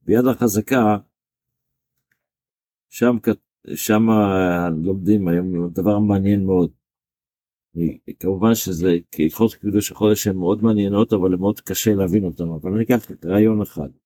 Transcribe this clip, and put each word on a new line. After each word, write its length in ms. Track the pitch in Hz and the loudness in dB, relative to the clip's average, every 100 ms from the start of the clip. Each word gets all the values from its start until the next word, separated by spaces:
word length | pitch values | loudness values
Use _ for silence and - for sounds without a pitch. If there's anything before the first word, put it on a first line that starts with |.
ביד 240 | - 110 | 2 2
החזקה, 720 | 127 117 120 101 - 135 110 104 - _ _ _ _ _ _ _ _ _ _ _ _ _ _ _ _ _ _ | 2 0 0 -2 -2 0 2 0 -6 _ _ _ _ _ _ _ _ _ _ _ _ _ _ _ _ _ _
שם 260 | - 120 117 | -2 0 2
כ-, 500 | 117 104 _ _ - | -2 -4 _ _ -14
שם 320 | - - 107 113 110 101 95 92 87 87 80 | -10 0 2 4 4 4 2 0 0 -2 -2
לומדים 440 | 87 95 90 107 90 | -4 -2 0 2 2
היום 420 | 87 92 87 87 | 0 -2 -4 -4
דבר 300 | 85 92 104 | -2 0 0
מעניין 460 | 104 98 98 101 | 2 2 2 0
מאוד. 260 | 95 92 82 _ _ _ _ _ _ _ _ _ _ 82 82 - - - | 2 2 0 _ _ _ _ _ _ _ _ _ _ -4 -4 -6 -18 -8
כמובן 360 | 90 95 113 | -4 0 2
שזה, 420 | 113 - 82 92 87 - | 0 -2 -2 0 0 -2
כי 120 | - | -2
הלכות 300 | 80 - 113 | -2 0 -2
קידוש 380 | - 104 101 101 | 0 -2 -2 -4
החודש 360 | - 107 104 107 | 0 0 2 -2
הן 80 | |
מאוד 280 | 92 87 101 | -2 -2 0
מעניינות, 500 | 113 107 98 101 113 | 2 2 0 0 0
אבל 200 | 104 92 | 2 0
הן 60 | 90 | 0
מאוד 200 | 98 101 | -2 -2
קשה 360 | - 95 110 | -8 -2 0
להבין 280 | 98 92 104 | 0 0 0
אותן, 200 | 92 80 | -2 -6
אבל 300 | 82 80 87 | -8 -6 -4
אני 100 | 107 | -2
אקח 280 | 113 123 - - | 0 -2 -2 -12
רעיון 360 | 82 101 110 107 | -2 2 2 2
אחד. 280 | 101 - 71 _ | -4 -8 -12 _